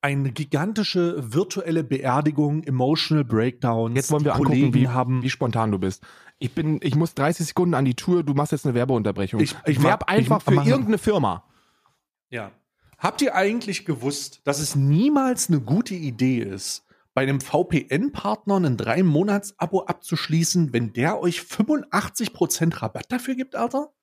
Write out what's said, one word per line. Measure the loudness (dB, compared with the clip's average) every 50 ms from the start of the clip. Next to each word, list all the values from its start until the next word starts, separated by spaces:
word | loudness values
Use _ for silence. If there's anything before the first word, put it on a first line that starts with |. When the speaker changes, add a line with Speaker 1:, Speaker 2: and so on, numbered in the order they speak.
Speaker 1:
eine | 0 0 0 0 -2 -2 -2
gigantische | -6 -8 -2 -2 -2 -2 -2 -2 -2 -4 -2 0 0 0 0 0 -4 -6 -2 -2
virtuelle | -2 -2 -2 -4 -8 -4 -2 -2 -2 0
Beerdigung, | -2 -4 -2 0 0 0 2 2 0 0 2 0 0 0 -2 -2
emotional | -2 -2 0 2 2 2 0 0 0 2 0 2
Breakdowns, | 2 2 2 2 2 -2 -2 -2 0 0 0 0 0 -2
Speaker 2:
Jetzt | -2 -2 0
wollen | 0 2 2
wir | 2 2
Speaker 1:
die |
Speaker 2:
angucken, | 2 2 2
Speaker 1:
Kollegen | 4 4 4 4 4
Speaker 2:
wie, | 4 2 2
Speaker 1:
haben | 2 0 0 0 0 0 0
Speaker 2:
wie | -2
spontan | -4 -2 -2 -2 0 0 0 0
du | 0 0
bist. | 0 -2 -4 -4 -12 -20 -20 -20 -20 -20 _ _
Ich | -8 -6 -4
bin, | -2 -2 0 -2 0 -2
ich | 0 2
muss | 2 0 0 0
dreißig | -2 0 0 0 0 -4 -4
Sekunden | 0 0 0 2 2
an | 2 2
die | 0 0
Tür, | -2 0 0 2 2 2
du | 0 0
machst | 0 0 0
jetzt | -2 -2 -2
eine | 0 0
Werbeunterbrechung. | 0 0 2 0 0 0 -2 -2 -2 -4 -4 0 0
Speaker 1:
Ich, | 0 0 -2 -6 -2
ich | -2 2 4
Speaker 2:
Werb | 4 4 4 2 0
Speaker 1:
mach, | 2 2
ich | 2
Speaker 2:
einfach | 4 4 2 2
Speaker 1:
mach, | 4
Speaker 2:
für | 4
Speaker 1:
mach. | 4 4 6
Speaker 2:
irgendeine | 4 4 4 4 2 0 0
Firma. | 2 2 2 2 2 0 -2 -4 _ _ _ _ _ _ _ _ _ _ _ _ _ _ _ _ _ _
Speaker 1:
Ja. | -12 -12 -12 -12 -16 _ _ _ _ _ _ _ _ _
Habt | -4 -4 -2 0
ihr | -2 0 2
eigentlich | 2 0 2 0 -2 -4 -4 -6 -6 -4
gewusst, | -4 -6 -2 -2 -4 -4 -4 -8 -12 -16 _ _
dass | -2 -2 -2
es | -2 -2 0
niemals | 0 2 4 4 4 4 4 4 2 2 0 0 -2 0 0
eine | 0 0
gute | 2 0 0 0 0 -2 -6
Idee | -8 -6 -8 -4 0 0 0 2 0
ist, | -2 -4 -8 -10 -10 -10 -10 -12 _ _ _ _ _ _ _
bei | -2 0
einem | 2 0 -2
V-P-N-Partner | -2 -2 -2 -2 0 2 0 0 0 0 -2 0 0 -2 -4 -4 -4 -4 -4 -4 _ 0 0 2
ein | 2 2 0 -2
Drei-Monats-Abo | 0 0 2 4 4 4 4 4 2 2 0 -2 -2 -6 -8 _ -6 -2 -2 -2 -2
abzuschließen, | -2 -8 -8 _ -6 -6 -4 -2 0 0 0 2 2 2 2 2 2 0
wenn | -2 -2 -2 -2
der | 0 0 0 0 0
euch | -2 -2 -2 -2
fünfundachtzig | -8 -12 -2 -2 0 2 2 -2 -2 -2 -4 -4 -4 -4 -6 -6 -6 -6 -2
Prozent | -2 -2 -2 0 0 0 0 0 -2
Rabatt | -6 -8 -8 -10 -10 _
dafür | -6 -6 -4 -4 -6
gibt, | -6 -6 -8 -6
Alter? | -4 -4 -2 -2 -4 -6 -6 _ _